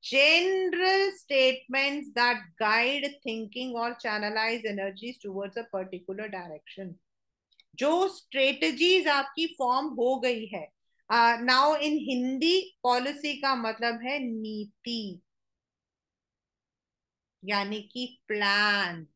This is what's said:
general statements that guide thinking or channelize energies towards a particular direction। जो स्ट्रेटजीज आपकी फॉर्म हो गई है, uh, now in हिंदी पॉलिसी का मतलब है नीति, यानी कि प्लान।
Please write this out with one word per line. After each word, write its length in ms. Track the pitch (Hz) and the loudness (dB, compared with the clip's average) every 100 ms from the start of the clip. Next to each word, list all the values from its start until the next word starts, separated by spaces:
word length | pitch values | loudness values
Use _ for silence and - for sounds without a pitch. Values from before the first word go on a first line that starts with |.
general 1080 | - 262 285 330 370 381 370 349 370 381 392 | -2 4 6 6 4 0 0 0 2 4 2
statements 1000 | 381 - 277 254 254 - 262 277 285 285 - | -2 -2 2 4 2 -2 -2 0 -2 -6 0
that 240 | 240 240 180 _ | 2 2 -4 _
guide 440 | 214 220 240 285 277 285 - | 2 4 2 0 -4 -6 -8
thinking 440 | 226 220 220 254 | -8 -8 -8 -8
or 220 | 233 233 240 240 | -4 -6 -4 -4
channelize 600 | 214 208 220 220 233 220 | -2 -2 -2 -2 -2 -4
energies 500 | 202 196 190 233 247 208 | -4 -6 -6 -12 -10 -10
towards 300 | 190 196 196 | -8 -8 -8
a 60 | 226 196 | -8 -8
particular 540 | 190 185 180 190 214 | -8 -10 -10 -10 -8
direction। 640 | 196 175 156 - - 190 170 _ _ _ _ _ _ _ - | -10 -12 -16 -18 -14 -14 -14 _ _ _ _ _ _ _ -2
जो 320 | 269 339 381 | 0 2 2
स्ट्रेटजीज 1000 | 370 - 277 269 277 320 254 339 370 302 | -2 -6 0 0 2 -2 2 4 4 4
आपकी 480 | 285 277 - 330 - | 2 0 -4 -6 -2
फॉर्म 300 | 247 254 302 | 0 0 -2
हो 320 | 233 240 262 | 0 0 2
गई 260 | 247 233 214 | 0 -2 -4
है, 240 | 190 151 _ _ _ _ | -10 -10 _ _ _ _
uh, 280 | 226 233 233 | 4 6 4
now 340 | 240 254 285 302 | 4 4 6 4
in 220 | 294 302 | 0 0
हिंदी 800 | 302 254 254 262 320 370 - _ | 0 -2 -2 0 2 2 0 _
पॉलिसी 580 | 247 247 254 285 302 285 | 0 2 0 -4 -6 -2
का 140 | 277 262 | -2 0
मतलब 440 | 226 220 233 226 | -2 -2 -2 -2
है 160 | 247 285 | -4 -4
नीति, 1040 | 254 226 220 214 208 _ - 233 208 175 _ _ _ _ _ _ _ _ _ _ _ _ _ _ _ _ _ _ _ _ _ _ 180 | -4 -6 -6 -8 -10 _ -8 -6 -6 -12 _ _ _ _ _ _ _ _ _ _ _ _ _ _ _ _ _ _ _ _ _ _ -2
यानी 360 | 202 202 214 | -2 0 -6
कि 400 | 208 247 247 - _ | -8 -8 -10 -10 _
प्लान। 800 | 208 202 202 208 202 185 170 156 | -2 2 4 4 2 0 -4 -12